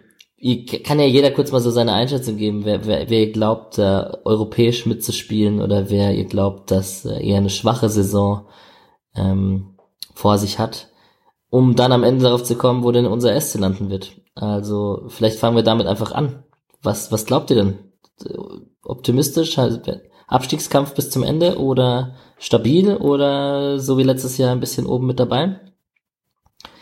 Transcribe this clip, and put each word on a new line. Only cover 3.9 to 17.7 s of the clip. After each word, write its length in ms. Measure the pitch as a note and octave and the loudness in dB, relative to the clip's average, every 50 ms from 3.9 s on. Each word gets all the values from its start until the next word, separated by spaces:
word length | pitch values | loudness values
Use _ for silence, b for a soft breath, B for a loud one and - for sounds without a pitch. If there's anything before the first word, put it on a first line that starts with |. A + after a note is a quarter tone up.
| G2 F#2+ - - - - - | 2 0 -2 -4 -8 -6 -2
europäisch 640 | A2+ A2 G#2+ G#2+ G#2+ - A#2+ A#2 A#2 A#2+ - - | 0 0 0 0 0 0 2 2 2 2 0 -2
mitzuspielen 760 | A#2 A2+ - - - - - - - A2 G#2+ G#2 G2+ G#2 G2+ | -2 -4 -4 -4 -6 -6 -6 -6 -4 0 0 2 2 2 0
oder 300 | - G2+ G2+ G2+ F#2+ F#2+ | 0 0 0 0 0 0
wer 240 | G2+ G2+ G2+ G2+ G2 | 0 2 2 2 0
ihr 100 | G2 F#2+ | 0 -2
glaubt, 460 | - - G2 G2 G2+ G2 - - - | -2 -2 0 0 0 -2 -4 -4 -2
dass, 340 | F#2+ F#2+ F#2+ - - - - | 0 0 0 -2 -8 -10 -8
äh, 180 | G#2+ G#2+ - | -8 -6 -4
eher 160 | - G2+ G2+ G2 | -2 0 2 2
eine 120 | G2+ F#2+ | 2 0
schwache 380 | - - - A2+ A#2 - A#2 G#2 | -2 -2 -2 -2 0 0 0 0
Saison, 600 | G#2 G#2 F#2+ F#2 G#2 G2+ G2+ G2+ G2+ G2+ - b b b b b b b b b b b b _ - | 2 0 0 2 2 0 0 0 -2 -4 -6 b b b b b b b b b b b b _ -6
ähm, 640 | - G2+ F#2+ F#2+ G2 G2 F#2+ F#2+ F#2+ F#2+ - - _ _ _ _ _ - - _ | -2 -2 0 0 0 0 0 -2 -2 -4 -8 -16 _ _ _ _ _ -20 -20 _
vor 240 | - - G#2 G#2 G2+ | -2 0 2 2 2
sich 200 | G#2 G2+ - - | 0 -2 -4 -4
hat, 300 | A2 A2 - - - _ b b b b b b b b b b _ _ | -4 -6 -6 -10 -18 _ b b b b b b b b b b _ _
um 260 | - B2+ B2+ B2+ A#2+ | 2 4 4 4 4
dann 160 | B2 B2 B2+ | 4 4 4
am 120 | B2+ B2 B2 | 4 4 4
Ende 200 | B2 C3 C3 B2+ | 4 4 4 4
darauf 180 | B2 A#2+ A#2+ | 2 2 2
zu 140 | B2 - A#2+ | 0 -2 -2
kommen, 260 | - - B2 B2 B2 | 0 0 0 2 2
wo 80 | A#2+ A#2+ | 2 2
denn 160 | A#2 A#2+ A#2 | 2 2 2
unser 280 | F#2+ G#2 A#2+ B2 A2+ G2+ | 2 0 0 2 2 2
S 180 | D3 D3 - | 0 -2 -4
C 60 | - G#2+ | -4 -2
landen 320 | G2 F#2+ F#2+ F#2+ G#2 F#2+ | -2 -2 -2 -2 -4 -6
wird. 300 | G2 F#2+ - - - _ _ _ - | -6 -8 -8 -12 -20 _ _ _ -12
Also 680 | - G#2+ G#2 G#2 G2+ G2+ G#2 G#2 G#2 G#2 G2+ - - - - | -6 -4 -4 -4 -4 -4 -4 -4 -2 -2 -4 -4 -6 -8 -12
vielleicht 300 | - - A2+ A2 A2 - | -4 0 0 0 0 2
fangen 180 | - A#2 A#2 | 0 2 4
wir 60 | A2+ | 4
damit 240 | A2 A2+ A2+ A2+ G2 | 4 4 2 2 0
einfach 260 | - G#2 G#2+ A2 - | 0 -2 -2 -4 -4
an. 300 | - B2 D3+ B2+ - - - _ _ _ _ _ _ _ | -4 -2 -4 -4 -4 -8 -16 _ _ _ _ _ _ _
Was, 300 | - - G#2 - - - | -4 -4 -4 -4 -4 -4
was 140 | A2 G#2+ - | -4 -4 -2
glaubt 240 | - B2 D3+ D3+ - | 0 0 0 0 2
ihr 60 | C#3+ | 2
denn? 220 | A2 G2 G2+ | 2 2 2